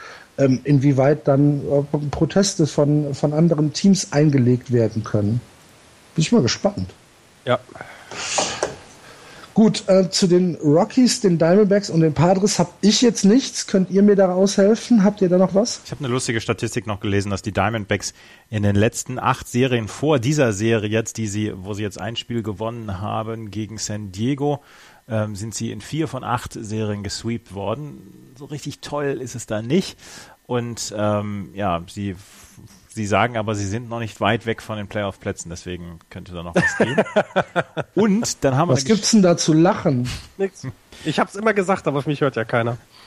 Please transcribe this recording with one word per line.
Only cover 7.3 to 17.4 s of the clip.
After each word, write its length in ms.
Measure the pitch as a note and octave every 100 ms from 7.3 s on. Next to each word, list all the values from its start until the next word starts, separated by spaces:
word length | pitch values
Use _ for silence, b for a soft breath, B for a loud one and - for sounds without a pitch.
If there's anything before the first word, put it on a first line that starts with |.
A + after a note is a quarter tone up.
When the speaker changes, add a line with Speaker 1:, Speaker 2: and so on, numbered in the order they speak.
| _
Speaker 2:
Ja. 140 | - B2 - - - - - - - - - - - - - - B B B B B
Speaker 1:
Gut, 360 | - G#3+ - -
äh, 220 | F#3+ F#3
zu 160 | - F#3+
den 300 | F3+ F3+ D#3
Rockies, 640 | D3+ D#3 A3 - B3 -
den 180 | G3+ E3
Diamondbacks 500 | E3 F#3+ G#3 G3+ G3+
und 120 | E3
den 120 | D#3+
Padres 460 | D3 F3 F#3+ G3+ -
hab 140 | E3+ -
ich 220 | G3 G#3+
jetzt 220 | A#3+ -
nichts. 440 | G3 B3 - - -
Könnt 200 | G3+ F3+
ihr 140 | F#3+
mir 140 | G#3 G3
da 160 | F#3
aushelfen? 720 | F3+ G3 G3+ G3+ A3+ - A#3+
Habt 160 | F#3+ G#3
ihr 80 | F#3
da 100 | F3+
noch 160 | F#3
was? 260 | G3+ B3 -
Speaker 3:
Ich 80 | -
hab 80 | C3+
eine 80 | C3+
lustige 320 | B2+ - A2+
Statistik 480 | - A2+ A2+ B2 G#2+
noch 100 | G2+
gelesen, 320 | G#2+ G2+ G2
dass 100 | G2